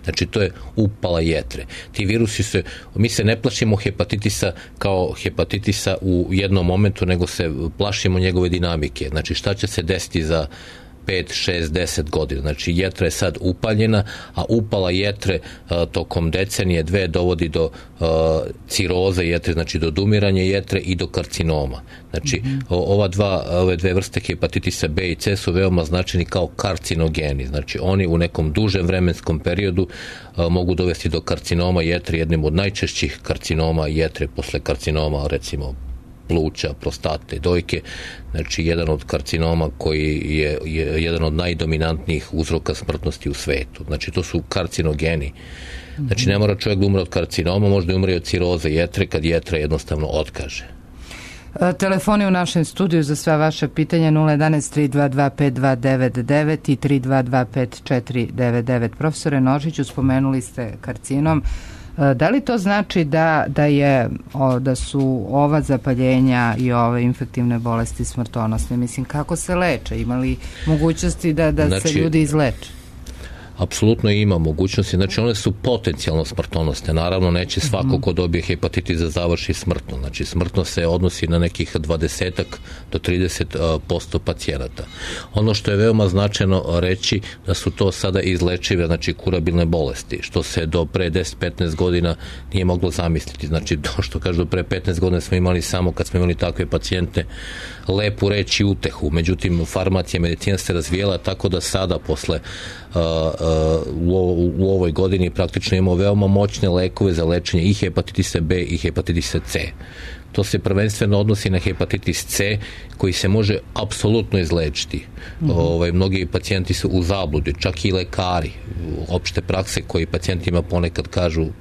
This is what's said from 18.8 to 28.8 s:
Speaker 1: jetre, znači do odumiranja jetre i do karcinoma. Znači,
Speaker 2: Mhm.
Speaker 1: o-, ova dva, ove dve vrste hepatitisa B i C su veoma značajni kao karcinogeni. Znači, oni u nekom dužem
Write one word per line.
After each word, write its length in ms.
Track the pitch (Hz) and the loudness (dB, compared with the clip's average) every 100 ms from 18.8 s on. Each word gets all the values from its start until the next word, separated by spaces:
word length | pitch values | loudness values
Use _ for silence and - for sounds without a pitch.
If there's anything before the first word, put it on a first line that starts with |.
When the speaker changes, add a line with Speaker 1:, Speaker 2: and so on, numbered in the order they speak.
| 90 90 95 92 | 0 2 2 2
Speaker 1:
jetre, 280 | 85 85 - | 2 0 0
znači 260 | 80 82 - | -2 -2 0
do 80 | 82 | 0
odumiranja 560 | 78 101 104 101 95 | 2 2 4 4 2
jetre 380 | 92 98 - 98 | 2 0 0 -2
i 140 | - | 0
do 120 | 87 90 | -2 -2
karcinoma. 720 | - 82 - 82 76 67 64 - - - | -4 -4 -2 0 2 0 -6 -14 -20 -10
Znači, 260 | 69 - 90 | -6 -2 -2
Speaker 2:
Mhm. 200 | 127 135 127 | -2 -4 -2
Speaker 1:
o-, 160 | 90 90 | -2 2
ova 220 | 101 98 | 2 2
dva, 360 | 95 101 90 - | 2 0 0 0
ove 240 | 87 92 87 | 2 2 2
dve 180 | 92 | 2
vrste 260 | 90 - - | 2 0 -4
hepatitisa 680 | - 82 - - - - 82 | -4 -2 0 0 -2 -2 -2
B 140 | 76 | 0
i 120 | 90 | -2
C 220 | 80 - 98 | -2 0 0
su 160 | - | 0
veoma 320 | 87 95 90 | 2 4 2
značajni 400 | 78 87 92 92 85 | 2 0 0 -2 0
kao 200 | 95 82 | 0 -2
karcinogeni. 960 | - 101 87 - 82 80 78 76 69 65 | -2 -2 -2 -2 0 0 0 -2 -2 -4
Znači, 320 | 73 - - | -4 -4 -4
oni 240 | 92 98 90 | 0 2 4
u 120 | 82 | 2
nekom 340 | 85 - 78 | 2 0 0
dužem 340 | 76 107 95 | 2 2 2